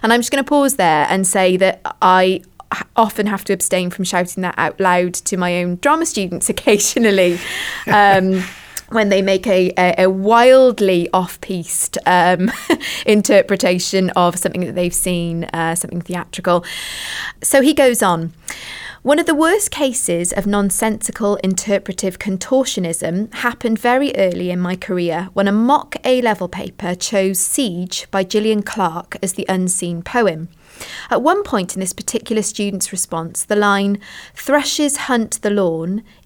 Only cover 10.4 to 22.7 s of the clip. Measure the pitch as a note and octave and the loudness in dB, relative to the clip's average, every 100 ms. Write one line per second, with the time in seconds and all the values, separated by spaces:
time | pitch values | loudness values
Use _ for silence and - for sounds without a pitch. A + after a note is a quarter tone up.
10.4 | B3 C4 C4 A3 G3 F3+ E3+ F3+ F3+ - | 8 8 6 4 2 2 2 0 -2 -6
11.4 | - F#3 E3 - - - - F3+ E3+ F3+ | -8 -8 -6 -6 -4 -2 2 4 4 4
12.4 | F#3+ - - E4+ - - - G#3 G3+ G#3 | 0 -2 -2 -2 -2 -4 2 2 6 4
13.4 | - G3 - F#3 - G3 F#3 - F3 F3 | 4 2 2 0 0 0 0 2 2 2
14.4 | F#3+ F3 F3 - F3+ - - F3 E3+ E3 | -4 -4 -4 -2 -2 -2 -2 -2 -2 -4
15.4 | E3+ E3 E3 E3 - F3 E3+ F3+ - - | -6 -4 -2 -4 -6 -8 -6 -8 -8 -6
16.4 | F#3 F3 F3 - - - - - - - | 0 0 0 -10 -12 -10 -10 -10 -10 -8
17.4 | - C#4 C4+ D4+ C4+ A#3 G3+ E3+ E3 - | 0 4 4 4 4 4 2 0 -4 -10
18.4 | - - - - - - A#3+ D4+ E4 D4 | -16 -14 -14 -16 -16 -6 0 2 2 2
19.4 | D#4+ G4+ G4+ - C#4 A#3+ - E3+ F3 - | 2 2 -2 -2 -2 -2 -4 -2 -2 -2
20.4 | G3 G3+ G3+ F#3 A3 G#3+ - - G3+ G#3 | -2 0 0 0 -2 -2 -6 -4 -2 0
21.4 | F#3+ F#3 - - - F#3 G3 F3+ - F#3+ | -2 -2 -2 -2 -2 -6 -6 -6 -6 -6
22.4 | - C4 C4 | 0 0 2